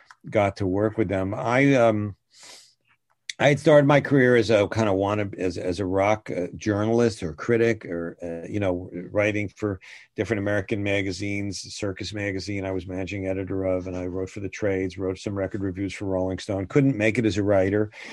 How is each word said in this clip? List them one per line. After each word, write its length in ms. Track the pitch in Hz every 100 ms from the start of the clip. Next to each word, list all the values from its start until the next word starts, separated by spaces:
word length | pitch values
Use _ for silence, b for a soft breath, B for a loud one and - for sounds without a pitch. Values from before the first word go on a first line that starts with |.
| B B 160
got 260 | 113 101 -
to 100 | 98
work 300 | 98 107 107
with 120 | 95
them. 240 | 98 95
I, 400 | 104 120 127 139
um, 420 | 135 117 107 104 - _ B B B B B _ _ _ _ - -
I 120 | 131
had 100 | 143
started 260 | 165 147 143
my 140 | 143
career 380 | 139 143 127 123
as 120 | 110
a 160 | 107 98
kind 180 | 107 110
of 80 | 95
wanna-, 420 | 98 104 101 -
as, 200 | 92 87
as 240 | 92 87
a 40 | 92
rock, 460 | 95 101 107 -
uh, 160 | - 90 -
journalist 640 | 107 101 107 117 117 104
or 120 | 85
critic 500 | 76 - 117 117 110
or, 320 | - 85 85 -
uh, 240 | 85 82 85
you 120 | 104
know, 280 | 98 90 92 90 -
writing 380 | 104 104 104 101
for 320 | - 107 95 B B B -
different 240 | 101 107
American 420 | 101 104 95 104
magazines, 800 | 101 101 98 90 101 101 101 92 - -
Circus 380 | 104 92 101
Magazine 500 | 104 101 95 98 101
I 80 | 95
was 160 | 95 92
managing 400 | 92 90 101 95
editor 380 | 95 92 95 95
of, 220 | 92 92
and 100 | 90
I 80 | 90
wrote 240 | 92 92
for 100 | -
The 80 | 98
Trades, 500 | - 104 95 95 92
wrote 220 | 95 95
some 160 | 110 101
record 260 | 95 104
reviews 320 | 98 90 98
for 120 | - 98
Rolling 340 | 92 92 92
Stone. 280 | - 98 95
Couldn't 280 | 147 135 107
make 220 | 110 107
it 80 | 110
as 100 | 98
a 80 |
writer. 480 | 101 101 95 104 104 B B